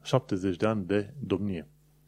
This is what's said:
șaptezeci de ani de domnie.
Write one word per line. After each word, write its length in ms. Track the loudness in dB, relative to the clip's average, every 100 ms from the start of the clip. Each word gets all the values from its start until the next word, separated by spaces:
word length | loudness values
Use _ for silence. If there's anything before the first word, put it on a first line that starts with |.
șaptezeci 520 | 0 0 0 0 0 2
de 100 | 2
ani 200 | 2 0
de 280 | 0 0 -6
domnie. 480 | -2 0 0 -4 -8 _ _ _